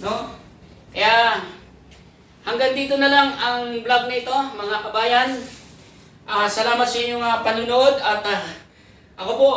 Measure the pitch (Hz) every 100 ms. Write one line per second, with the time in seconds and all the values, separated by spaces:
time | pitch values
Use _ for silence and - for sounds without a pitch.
0 | 196 226 - - - - - - - 180
1 | 202 226 208 185 - - - - - -
2 | - - - - - 233 262 269 277 277
3 | 277 277 277 262 240 247 240 233 233 247
4 | 240 247 240 269 269 208 202 214 214 220
5 | 233 247 269 262 233 - - - - -
6 | - - - 208 208 220 233 240 240 240
7 | 240 240 233 220 - 226 226 247 277 269
8 | 214 - 208 196 - - - _ - -
9 | _ - 233 254 277